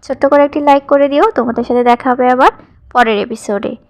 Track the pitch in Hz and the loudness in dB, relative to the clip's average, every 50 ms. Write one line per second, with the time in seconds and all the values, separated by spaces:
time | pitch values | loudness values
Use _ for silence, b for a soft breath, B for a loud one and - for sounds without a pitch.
0 | _ - 277 277 - 277 294 285 285 285 285 311 294 285 277 285 277 - 285 277 | _ -10 -6 -2 0 2 2 2 2 2 0 -2 2 2 2 2 2 0 0 2
1 | 277 285 277 285 349 453 440 - 233 240 226 240 240 - 247 247 247 247 240 240 | 2 2 2 2 0 0 0 -2 -4 -4 -4 -6 -4 -2 -2 0 2 2 0 0
2 | - 269 247 254 247 247 254 254 269 392 427 b b b b b b - - 247 | 0 -4 -2 0 0 0 2 2 2 0 0 b b b b b b -6 0 0
3 | 240 226 220 202 202 240 233 220 - - 208 202 214 - - 214 _ _ | 0 0 0 -4 -4 -6 -8 -12 -8 -6 -6 -4 -4 -8 -10 -10 _ _